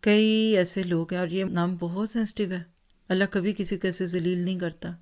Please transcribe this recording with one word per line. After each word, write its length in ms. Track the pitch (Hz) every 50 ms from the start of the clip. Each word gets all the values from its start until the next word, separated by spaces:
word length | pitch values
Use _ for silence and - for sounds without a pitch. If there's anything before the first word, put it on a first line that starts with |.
کئی 560 | - 214 208 214 220 220 220 220 220 220 220 190
ایسے 260 | 180 175 - 196 190
لوگ 300 | 180 175 165 165 165 185
ہیں، 60 | 180
اور 80 | 180 165
یہ 160 | 170 190 190
نام 320 | 190 180 175 170 180 185 175
بہت 300 | 175 170 175 190 214 214
sensitive 420 | - 233 226 208 - - 208 180
ہے، 120 | 185 180 170 - _ _ _ _ _ _ _ _
اللہ 140 | 190 185 196 190
کبھی 220 | - 202 175 202 202 -
کسی 200 | 196 170 202 180
کو 100 | - 190
ایسے 180 | 175 - 185
ذلیل 320 | 175 170 180 165 180 180 175
نہیں 220 | 180 180 190 180
کرتا۔ 320 | 175 170 170 - - 170 175 170